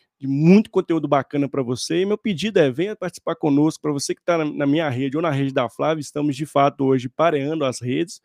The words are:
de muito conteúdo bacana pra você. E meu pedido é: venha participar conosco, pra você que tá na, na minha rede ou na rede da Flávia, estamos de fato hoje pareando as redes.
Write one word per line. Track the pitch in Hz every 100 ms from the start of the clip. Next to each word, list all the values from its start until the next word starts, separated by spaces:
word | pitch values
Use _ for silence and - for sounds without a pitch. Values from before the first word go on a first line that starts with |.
| _ _
de | 135
muito | 139 160 196 214
conteúdo | 190 175 165 147
bacana | 143 127 143 139
pra | 139
você. | 120 123 - 165
E | 196
meu | 208
pedido | 220 165 202 196
é: | 143
venha | 123 196
participar | 214 180 - -
conosco, | 165 156 143 156 -
pra | 151
você | 143 -
que | 180
tá | - 170
na, |
na | 151 143 143
minha | 147 156
rede | 123 139 143
ou |
na | 170
rede | 139 139
da | 135 120
Flávia, | - 143 160
estamos | 143 147 147 131
de | 156
fato | 143 143 139
hoje | 135 131 127
pareando | - 165 147 139 160
as | 135 120
redes. | 123 139 170 -